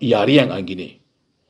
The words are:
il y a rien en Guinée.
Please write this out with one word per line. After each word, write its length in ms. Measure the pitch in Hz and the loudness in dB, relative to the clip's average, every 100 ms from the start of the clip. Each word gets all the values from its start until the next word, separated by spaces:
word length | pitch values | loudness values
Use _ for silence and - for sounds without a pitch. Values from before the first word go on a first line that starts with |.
il 60 | 131 | 0
y 40 | |
a 60 | 107 | 2
rien 300 | 107 143 123 | 4 2 2
en 100 | 95 | -4
Guinée. 400 | 90 - 87 - _ _ _ _ | -8 -12 -14 -18 _ _ _ _